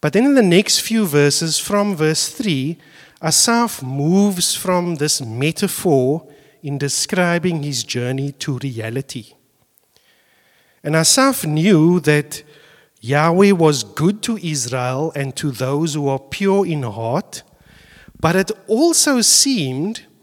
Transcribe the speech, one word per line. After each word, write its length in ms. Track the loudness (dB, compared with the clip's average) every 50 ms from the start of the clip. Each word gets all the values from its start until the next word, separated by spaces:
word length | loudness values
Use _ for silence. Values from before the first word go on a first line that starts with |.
But 120 | -2 2
then 120 | 2 2 4
in 100 | 4 4
the 80 | 4
next 380 | 4 6 6 4 4 4 0 -2
few 260 | -2 -2 0 0 0
verses, 520 | 2 2 4 4 4 2 0 -4 -4 -4 -4
from 380 | -4 -2 -2 0 0 0 -2
verse 320 | -2 0 0 0 -2 -4 -6
three, 500 | -6 -6 -4 -2 -2 -2 -2 -4 -8 -10 -14 -20 -20 -20 -20 -20 _ _
Asaph 640 | -4 -2 0 2 2 2 2 2 0 -2 -4 -8
moves 720 | -10 -8 -4 -2 0 2 4 4 4 2 0 -2 -4 -4 -4
from 420 | -4 -2 -2 0 0 0 -2 -4
this 240 | -4 -2 -2 -2 -4
metaphor 1080 | -4 -8 -4 -2 -2 -2 -2 -2 -4 -4 -4 -2 0 2 2 4 4 2 0 -2 -4 -12 -20 -20 _ _ _ _
in 160 | -10 -8 -6 -4
describing 840 | -4 -4 -4 -4 -4 -2 0 0 0 0 0 0 -2 -2 -4 -4
his 220 | -6 -6 -6 -6 -8
journey 480 | -6 -6 -6 -4 -4 -4 -4 -6 -6
to 260 | -8 _ -6 -6 -6 -6
reality. 760 | -6 -8 -8 -6 -8 -6 -6 -8 -8 -8 -12 -14 -14 -16 _ _ _ _ _ _ _ _ _ _ _ _ _ _ _ _ _ _ _ _ _ _ _ _ _ _ _ _ _ _
And 140 | _ 0 0
Asaph 480 | 2 2 4 4 4 4 4 2 0 -2
knew 560 | -2 0 2 4 4 6 6 6 4 4 2
that 420 | 2 2 2 2 0 -4 -10 -16 -16 _ -20 -20 _ _ _ _ _ _ _ _
Yahweh 520 | -6 -2 0 2 2 2 4 6 6 6
was 320 | 6 6 4 4 4 2 -4
good 380 | -8 -6 0 0 0 0 0
to 160 | -4 -6 -6 -4
Israel 760 | -4 -6 -4 -4 -6 -4 -4 -4 -4 -4 -4 -4 -4 -4 -4
and 220 | -6 -6 -6 -6
to 140 | -6 -6 -6
those 440 | -4 -4 -4 -4 -2 -2 -2 -2 -4
who 140 | -2 -2 -2
are 100 | -2 -4
pure 480 | -6 -10 -8 -2 0 2 2 2 0
in 160 | 0 -2 -4
heart, 600 | -4 -6 -6 -6 -4 -2 -2 -2 -4 _ -14 -18 -18 _ _ _ _ _ -20 -20 _ _ -20 -20 -20 -20 _ -4
but 160 | -2 0 2
it 140 | 2 0 -2 -6 -12 _ -2
also 520 | 0 2 2 2 2 2 2 2 2 2
seemed 880 | 2 2 4 4 2 2 0 0 -2 -2 -4 -4 -4 -6 -6 -10 -14 _ _ _